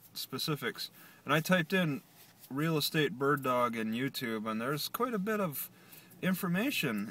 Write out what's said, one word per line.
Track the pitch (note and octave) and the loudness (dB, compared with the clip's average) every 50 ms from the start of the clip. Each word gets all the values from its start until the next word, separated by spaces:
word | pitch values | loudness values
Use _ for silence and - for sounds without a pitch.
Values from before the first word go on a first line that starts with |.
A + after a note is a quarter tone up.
| - - - | -20 -16 -12
specifics. | - - - C3 B2+ - D#3+ D3+ - C3 A2 - - - - - - - - - - - | -12 -10 -6 -6 -4 -2 -2 -2 -2 -2 -4 -4 -6 -8 -12 -14 -18 -20 -20 -20 -8 0
And | B2 | 2
I | C#3+ D#3+ | 2 2
typed | D#3 - F#3 F3+ D#3+ - | 4 4 4 4 4 2
in | G3 F#3 F3 D#3 C3+ - - - - - - - - - - - | 2 2 2 2 0 -2 -6 -12 -20 -20 -20 -20 -20 -20 -12 -6
real | B2+ C#3 D#3 E3 D#3+ | -4 0 0 2 2
estate | D3 C#3+ - - D#3 D3 C3 | 2 0 0 2 2 2 2
bird | G2 B2+ C#3 C#3 D3 C#3+ | 2 0 2 2 2 2
dog | C3 C3 B2+ B2 A#2+ A#2+ A#2 | 2 2 2 4 4 2 2
in | A2+ A2 A2 | 0 -2 -2
YouTube, | A2 A#2+ C3+ C3+ - - C3 A#2 A2+ A2 G#2+ | 0 -2 -2 -2 -4 -4 -4 -2 -2 -2 -2
and | A2+ A2 A2 | -2 -2 -2
there's | A#2 C3 D3+ C#3+ - - | -2 -2 -2 -2 -4 -4
quite | - - A#3+ C4 A#3 | -2 -2 -2 0 0
a | G3+ | 0
bit | F#3 A3 A3 G#3 | 0 0 0 0
of | G3 D#3+ C3+ - - - - - - - - - - - - - | 0 -2 -2 -6 -8 -10 -12 -18 -20 -20 -20 -20 -20 -20 -10 -4
information | - F3+ F#3+ - - F3 E3+ F#3+ A#3 D4 - - - C3 G#2+ G2+ G#2 - | 0 0 0 0 0 0 2 2 2 0 0 0 0 0 0 -2 -4 -4